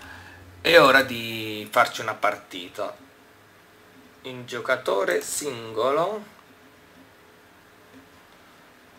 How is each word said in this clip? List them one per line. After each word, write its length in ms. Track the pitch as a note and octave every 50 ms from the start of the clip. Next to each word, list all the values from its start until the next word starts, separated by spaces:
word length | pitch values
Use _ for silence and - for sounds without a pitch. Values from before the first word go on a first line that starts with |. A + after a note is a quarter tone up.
| - - - - - - - - - - - -
è 180 | - D#3+ E3+ E3
ora 240 | D3+ C3 C3+ C3+ C3
di 640 | B2 A#2+ A#2 A2+ A2+ A2+ A2+ A2 A2 G#2+ G#2+ G#2+ G#2+
farci 300 | - A#2+ A#2 - - -
una 120 | A#2 A2 G#2+
partita 800 | - - G#2 G2+ - - - - F#2+ F2 F2 - G2+ G2 G2 - - - - - - - - - - - - - - - - - - - - - - - - - -
in 240 | - C3 B2+ B2 A#2+
giocatore 760 | - B2 A#2 A2 - B2+ - - - F#3+ G3 F#3+ F3+ - -
singolo. 1120 | - - - - D3 C#3+ B2+ A#2 A2+ A2 - G#2+ A#2+ C3 C#3+ D#3 E3+ G3 A3 G#3 G#3 - - - - - - - - - - - - - - - - - - - - - - - - - - - - - - - - - - - - - - - - - - - - - - - - - - - - - -